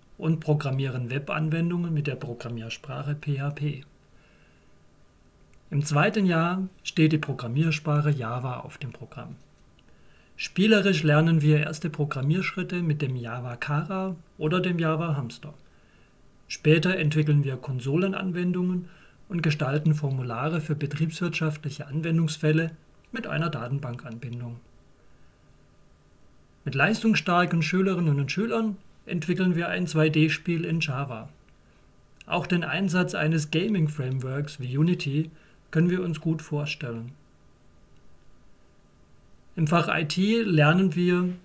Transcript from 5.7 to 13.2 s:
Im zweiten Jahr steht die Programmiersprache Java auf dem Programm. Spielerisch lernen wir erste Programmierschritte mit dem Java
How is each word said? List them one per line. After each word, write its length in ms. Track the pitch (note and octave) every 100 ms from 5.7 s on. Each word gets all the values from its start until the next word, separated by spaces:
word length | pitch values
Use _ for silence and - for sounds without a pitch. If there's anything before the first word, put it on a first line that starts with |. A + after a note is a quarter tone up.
Im 120 | C#3+
zweiten 440 | D3 D3 G3+ A3 F#3
Jahr 400 | E3 E3+ F#3 F#3+ -
steht 300 | - - D#3
die 40 | D#3
Programmiersprache 920 | D3 A#2+ A#2 C3 E3 D3 D#3+ D3 D3
Java 480 | C#3 A2+ B2 B2+ B2
auf 180 | - -
dem 140 | B2+
Programm. 440 | - A2+ - A#2 - - _ - _ - - - - _ -
Spielerisch 640 | - - G#3+ G#3+ G3 D#3+
lernen 400 | D3+ D3 E3 E3
wir 200 | D3+ D3+
erste 280 | D3+ D3+ E3+
Programmierschritte 920 | D3+ D3 C3+ C#3 F3+ F#3 - F3+ F3+
mit 180 | E3+ D3
dem 140 | C3+
Java 400 | B2+